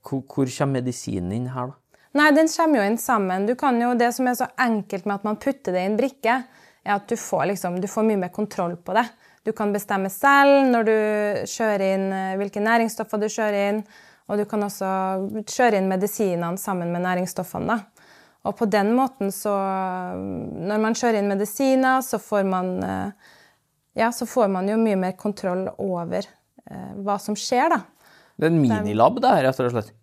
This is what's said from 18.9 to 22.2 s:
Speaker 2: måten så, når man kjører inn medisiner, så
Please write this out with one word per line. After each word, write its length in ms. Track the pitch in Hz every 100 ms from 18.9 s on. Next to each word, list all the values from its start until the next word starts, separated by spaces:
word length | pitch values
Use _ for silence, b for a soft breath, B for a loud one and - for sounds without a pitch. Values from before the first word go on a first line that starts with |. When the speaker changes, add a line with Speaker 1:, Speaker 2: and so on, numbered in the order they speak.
Speaker 2:
måten 380 | 240 262 - 196
så, 220 | 190 214 202 196 190 190 185 180
når 680 | 185 196 185 - - 180 214
man 100 | 220
kjører 240 | 226 240 220
inn 140 | 202
medisiner, 720 | 196 208 - 269 262 262 262 254
så 140 | 214